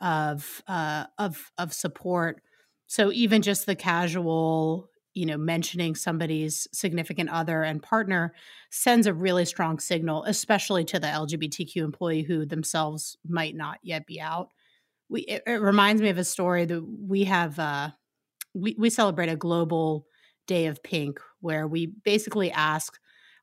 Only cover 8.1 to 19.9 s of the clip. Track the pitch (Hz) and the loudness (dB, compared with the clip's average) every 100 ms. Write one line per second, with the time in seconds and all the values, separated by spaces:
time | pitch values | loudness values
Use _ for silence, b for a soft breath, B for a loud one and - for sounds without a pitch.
8.1 | 185 165 B B B B - - 240 208 | 2 0 B B B B 0 4 6 6
9.1 | 160 190 180 175 - 165 156 - 170 165 | 4 2 2 2 0 0 0 -2 -2 0
10.1 | 156 208 208 - 208 - 190 160 185 151 | -2 -2 -2 2 2 2 0 0 -2 -2
11.1 | 151 151 156 156 - 165 - 156 139 175 | -2 -4 -4 -6 -6 -6 -4 -4 -2 -2
12.1 | 160 151 165 147 160 156 165 156 156 - | -2 0 -2 -2 -4 -2 0 -2 -4 -10
13.1 | - 160 170 156 160 151 - - 160 - | -12 -4 -2 -2 -4 -8 -10 -8 -8 -8
14.1 | 160 156 165 190 _ _ _ _ _ _ | -10 -8 -8 -8 _ _ _ _ _ _
15.1 | 233 - 208 - 240 202 202 202 214 214 | -8 -6 -6 -4 0 4 6 6 6 4
16.1 | 180 180 - 180 175 170 170 165 - 202 | 2 -2 0 0 2 0 -2 -6 -10 -2
17.1 | 196 196 190 170 147 156 143 147 - _ | 0 2 2 0 -2 -4 -2 -6 -10 _
18.1 | _ _ _ - 196 202 220 226 226 208 | _ _ _ -12 -6 -4 2 2 4 2
19.1 | 170 170 160 170 170 165 165 160 | 2 0 -2 0 0 2 2 2